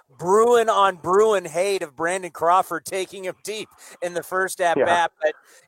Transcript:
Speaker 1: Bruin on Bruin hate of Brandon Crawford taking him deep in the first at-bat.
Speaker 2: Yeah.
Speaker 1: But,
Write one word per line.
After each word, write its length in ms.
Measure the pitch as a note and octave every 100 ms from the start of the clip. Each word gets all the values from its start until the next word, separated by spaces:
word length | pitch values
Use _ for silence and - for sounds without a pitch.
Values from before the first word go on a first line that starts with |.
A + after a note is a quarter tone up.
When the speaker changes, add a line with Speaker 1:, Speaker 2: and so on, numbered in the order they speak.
| _
Speaker 1:
Bruin 600 | C3 E3+ G#3+ A#3 A#3 A3
on 260 | G3 G3 F3+
Bruin 500 | D#3+ G3 A3 G3 F3
hate 380 | D#3+ G3+ F#3+
of 120 | E3 B2+
Brandon 360 | E3 F#3+ F3
Crawford 540 | - E3 F#3 F3+ D#3+ -
taking 400 | F#3+ F#3 F#3+ F#3
him 100 | -
deep 260 | F#3+ G#3+ D#3+ _ - -
in 140 | F3 F3
the 80 |
first 360 | - F#3 F#3 -
at-bat. 280 | F3 D3+ D3
Speaker 2:
Yeah. 200 | E3+ E3 -
Speaker 1:
But, 140 | D#3 - _ _